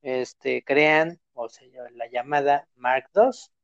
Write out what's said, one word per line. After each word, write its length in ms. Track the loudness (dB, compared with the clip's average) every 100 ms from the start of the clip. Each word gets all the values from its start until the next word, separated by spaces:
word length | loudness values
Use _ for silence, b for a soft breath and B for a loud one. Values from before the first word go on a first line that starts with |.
este, 600 | -6 -6 -6 -8 -6 -6 0
crean, 540 | 2 4 2 0 -6 _
o 160 | -14 -14
sea, 180 | -14 _ -20 -20
la 140 | -14 -10
llamada 580 | -8 -4 -2 0 0 -4 _
Mark 340 | -2 -2 0
dos 380 | 2 2 2 -18 _